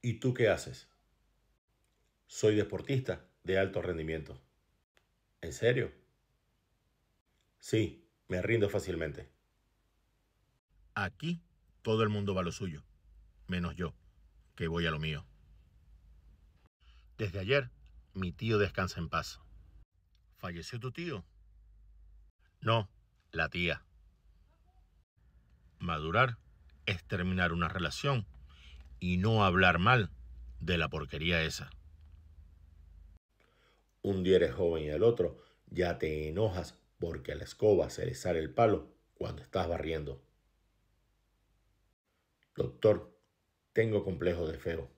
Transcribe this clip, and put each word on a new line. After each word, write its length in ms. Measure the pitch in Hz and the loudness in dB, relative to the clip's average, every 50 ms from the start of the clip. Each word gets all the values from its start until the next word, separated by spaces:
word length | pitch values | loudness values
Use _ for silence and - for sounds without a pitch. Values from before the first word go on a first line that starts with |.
| - | -2
¿Y 120 | 120 113 - | -4 -4 0
tú 160 | - 131 123 | 0 0 2
qué 140 | - 117 104 | 4 4 4
haces? 380 | 87 - - 64 - - - _ _ _ _ _ _ _ _ _ _ _ _ _ _ _ _ _ _ _ _ _ _ _ _ _ _ _ _ | 4 2 -2 -12 -14 -16 -20 _ _ _ _ _ _ _ _ _ _ _ _ _ _ _ _ _ _ _ _ _ _ _ _ _ _ _ _
Soy 280 | _ - - - 110 107 | _ -6 2 4 4 4
deportista 720 | 107 101 - 101 90 - - 139 127 127 - 90 - - _ _ _ _ | 4 2 0 -4 -8 -4 -2 -2 -2 -2 -2 -6 -6 -10 _ _ _ _
de 140 | 90 95 | 0 0
alto 240 | 95 95 95 - 92 | 0 0 0 -2 -4
rendimiento. 580 | 85 90 85 82 78 78 80 78 73 71 67 - _ _ _ _ _ _ _ _ _ _ _ _ _ _ _ _ _ _ _ _ | -4 -4 -4 -4 -4 -4 -6 -6 -8 -12 -16 -20 _ _ _ _ _ _ _ _ _ _ _ _ _ _ _ _ _ _ _ _
¿En 100 | - 82 | -12 -10
serio? 400 | - - 113 117 127 135 101 - - - _ _ _ _ _ _ _ _ _ _ _ _ _ _ _ _ _ _ _ _ _ _ _ _ _ _ _ _ _ _ _ | -6 2 2 2 2 2 -2 -4 -8 -18 _ _ _ _ _ _ _ _ _ _ _ _ _ _ _ _ _ _ _ _ _ _ _ _ _ _ _ _ _ _ _
Sí, 500 | _ - - - 110 107 85 - - - _ _ _ _ | _ -4 0 0 0 0 0 -4 -14 -20 _ _ _ _
me 120 | - 92 90 87 | -6 -4 -4 0
rindo 260 | 104 117 110 101 98 | 0 2 2 2 2
fácilmente. 600 | - 98 - 92 85 82 80 78 71 - 73 - _ _ _ _ _ _ _ _ _ _ _ _ _ _ _ _ _ _ _ _ _ _ _ _ _ _ _ _ _ _ - - _ | 0 -2 -4 -4 -6 -4 -4 -6 -8 -10 -16 -18 _ _ _ _ _ _ _ _ _ _ _ _ _ _ _ _ _ _ _ _ _ _ _ _ _ _ _ _ _ _ -20 -12 _
Aquí 480 | - 95 87 - _ - 165 175 170 _ _ _ _ _ _ _ _ | -6 -6 -6 -6 _ -6 -6 -6 -6 _ _ _ _ _ _ _ _
todo 220 | _ 113 110 110 113 | _ 0 2 2 2
el 60 | 107 | 2
mundo 260 | 107 104 101 98 98 | 2 0 -2 0 -2
va 60 | 92 | 0
a 20 | 90 | -2
lo 80 | 85 | -2
suyo, 320 | 82 - 101 92 76 73 - _ _ _ _ - - - - - _ - - | -4 -6 -8 -8 -8 -10 -16 _ _ _ _ -20 -20 -20 -20 -20 _ -20 -8
menos 280 | - 90 90 87 85 76 | -4 -4 -2 -2 -4 -4
yo, 200 | 85 90 78 - - _ - _ _ - _ _ - _ _ _ | -4 -6 -6 -6 -12 _ -20 _ _ -20 _ _ -20 _ _ _
que 140 | - 85 | -6 -4
voy 180 | 80 82 85 82 | -2 -2 0 0
a 60 | 82 | 0
lo 80 | 78 76 | 0 -2
mío. 260 | 78 80 76 73 - - - _ - - - - - _ _ - - - - - - - - - _ - - _ - - _ _ _ - _ _ _ - - - - - - | -2 -4 -4 -6 -10 -16 -20 _ -20 -20 -20 -20 -20 _ _ -20 -20 -20 -20 -20 -20 -20 -20 -20 _ -20 -20 _ -20 -20 _ _ _ -20 _ _ _ -20 -20 -20 -20 -20 -8
Desde 220 | - 110 95 82 101 | -6 -6 -4 -4 -4
ayer, 320 | 95 107 135 143 127 120 - - - - - - - _ - | -2 0 0 0 0 -2 -16 -20 -20 -20 -20 -20 -20 _ -8
mi 180 | 95 92 90 | -6 -6 -6
tío 280 | - - 110 113 110 104 | -6 -4 0 2 4 4
descansa 400 | 101 92 - - 92 90 - - | 4 2 2 -2 -2 -2 -2 -6
en 100 | 85 78 | -6 -4
paz. 300 | - 80 78 - - - - - - - - - - - - _ _ _ _ _ _ _ _ _ _ | -4 -4 -4 -6 -14 -16 -20 -20 -20 -20 -20 -20 -20 -20 -20 _ _ _ _ _ _ _ _ _ _
¿Falleció 420 | _ - 90 85 85 82 - - 117 | _ -10 -10 -8 -8 -10 -10 -10 -10
tu 120 | 120 127 | -10 -10
tío? 340 | 120 - 175 170 135 98 87 - _ - - - _ - - - - - - - - - - - - - - _ _ _ _ _ _ _ | -10 -8 -8 -8 -8 -8 -10 -14 _ -20 -20 -20 _ -20 -20 -20 -20 -20 -20 -20 -20 -20 -20 -20 -20 -20 -20 _ _ _ _ _ _ _
No, 300 | - 110 113 117 104 - _ _ _ _ _ _ _ _ | 0 2 2 2 0 -4 _ _ _ _ _ _ _ _
la 180 | - 85 78 76 | -2 -2 -2 -2
tía. 340 | - 87 87 82 76 - - _ _ - - - _ _ _ - _ _ _ _ _ _ _ _ _ - _ _ _ _ _ _ _ _ _ - _ - _ _ - _ _ - _ _ | 0 -2 0 0 -2 -4 -8 _ _ -20 -20 -20 _ _ _ -20 _ _ _ _ _ _ _ _ _ -20 _ _ _ _ _ _ _ _ _ -20 _ -20 _ _ -20 _ _ -20 _ _
Madurar 580 | 90 87 80 76 76 82 87 113 131 127 117 - _ - - _ - - - - - | -6 -6 -4 -4 -4 0 2 2 2 2 0 -10 _ -20 -20 _ -20 -20 -20 -10 -6
es 180 | - 101 85 - | -6 -6 -6 -6
terminar 440 | - 107 90 90 92 92 92 90 85 85 | -6 -4 -2 -2 0 2 2 2 2 2
una 160 | 87 87 78 | 0 -2 -2
relación 580 | - 92 87 76 - - - 143 139 117 98 - - - - - - - - - - - - - - | -2 -2 -4 -4 -4 -2 -2 -2 -2 -2 -4 -6 -14 -20 -20 -20 -20 -20 -20 -20 -20 -20 -20 -20 -12
y 200 | - 90 90 90 | -6 -2 0 0
no 260 | 90 92 110 113 110 101 | 2 2 4 4 6 6
hablar 340 | 95 87 92 92 90 82 | 6 6 8 8 8 6
mal 320 | 85 90 117 127 120 95 82 - - - - - - - - - - | 6 6 6 4 4 2 -2 -6 -16 -18 -18 -18 -16 -16 -16 -12 -8
de 160 | 87 82 90 | -2 -2 0
la 120 | 85 80 71 | 0 0 -2
porquería 540 | 78 78 73 69 - 78 78 87 87 82 80 | -4 -6 -6 -6 -8 -4 0 2 2 2 2
esa. 260 | 73 - - - - - - - - - - - - - - - - - - - - - - - - - - - - - - - - - - _ _ _ _ _ _ _ _ _ _ _ _ _ _ _ _ | 0 -4 -8 -10 -14 -16 -20 -20 -20 -20 -20 -20 -20 -20 -20 -20 -20 -20 -20 -20 -20 -20 -20 -20 -20 -20 -20 -20 -20 -20 -20 -20 -20 -20 -20 _ _ _ _ _ _ _ _ _ _ _ _ _ _ _ _
Un 220 | - 98 98 95 90 | -2 -2 0 2 6
día 140 | 92 95 | 6 6
eres 160 | 90 87 76 65 | 6 6 4 2
joven 320 | 101 92 85 82 80 76 | 0 0 2 2 0 -2
y 40 | 76 | -2
al 140 | 76 78 107 | 0 4 4
otro 400 | 117 - - 87 85 - - - - _ _ _ | 4 6 4 0 -2 -2 -10 -20 -20 _ _ _
ya 320 | - - 85 87 87 85 - | -8 -2 0 0 0 0 -2
te 300 | 87 78 78 78 78 76 | -2 -2 -2 -4 -4 -4
enojas 500 | 80 95 110 107 87 90 - - - _ _ _ _ | 0 0 0 0 0 -4 -6 -8 -14 _ _ _ _
porque 360 | _ 85 85 80 76 65 69 73 | _ -6 -6 -6 -6 -8 -8 -8
a 20 | |
la 80 | 80 - | -8 -10
escoba 460 | - - - 101 107 101 87 78 73 | -12 -4 2 4 6 6 6 4 0
se 160 | - - - | -2 -4 -4
le 100 | - 127 | -4 -4
sale 240 | - - 90 85 80 | -4 -2 -2 0 0
el 140 | 78 - - | -2 -2 2
palo 420 | - 117 110 98 80 - - - _ _ _ _ | 4 4 6 4 2 -2 -10 -20 _ _ _ _
cuando 300 | _ - - 80 - - | _ -8 -8 -8 -10 -14
estás 240 | - - 95 85 | -4 -2 -2 -2
barriendo. 580 | 82 85 80 - 80 80 78 76 71 65 - _ _ _ _ _ _ _ _ _ _ _ _ _ _ _ _ _ _ _ _ _ _ _ _ _ _ _ _ _ _ _ _ _ _ _ _ _ _ _ _ _ _ _ _ _ _ _ | 0 -2 -4 -4 -4 -4 -4 -6 -8 -10 -12 _ _ _ _ _ _ _ _ _ _ _ _ _ _ _ _ _ _ _ _ _ _ _ _ _ _ _ _ _ _ _ _ _ _ _ _ _ _ _ _ _ _ _ _ _ _ _
Doctor, 640 | - - - - - - 107 104 101 - - _ _ _ _ _ _ _ _ _ _ _ _ _ | -4 -4 -4 -2 4 6 6 6 6 0 -10 _ _ _ _ _ _ _ _ _ _ _ _ _
tengo 300 | 110 110 113 107 101 - | 2 2 4 2 2 2
complejo 420 | 98 87 71 78 90 85 82 85 | 0 -2 0 0 0 0 0 -2
de 100 | 78 78 | -4 -4
feo. 320 | 78 - 87 82 82 - - _ | -6 -6 -6 -6 -6 -8 -12 _